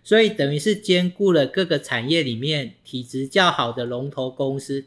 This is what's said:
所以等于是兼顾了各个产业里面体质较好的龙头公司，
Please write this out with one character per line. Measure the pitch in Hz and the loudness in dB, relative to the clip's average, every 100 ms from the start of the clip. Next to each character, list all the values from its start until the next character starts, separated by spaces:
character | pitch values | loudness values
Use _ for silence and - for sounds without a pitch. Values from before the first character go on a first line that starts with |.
所 | - 214 | 2 4
以 | 220 | 4
等 | 214 139 | 2 -2
于 | 147 | 0
是 | 214 | 0
兼 | 208 - 180 180 | 0 2 2 2
顾 | 180 202 | 2 4
了 | 165 131 | 4 2
各 | - 185 | 0 0
个 | 147 | -2
产 | - 120 123 | -2 -4 0
业 | 165 | 0
里 | 135 | 0
面 | 113 143 147 120 - | -4 -2 -4 -6 -12
体 | - 127 | -12 -12
质 | 120 131 135 | -8 -6 -2
较 | 196 180 | 2 2
好 | - 120 | 2 -2
的 | 123 | -4
龙 | 120 123 139 | -6 -6 -6
头 | 139 131 | -6 -8
公 | 127 139 135 | -4 -4 -4
司， | 135 139 | -6 -8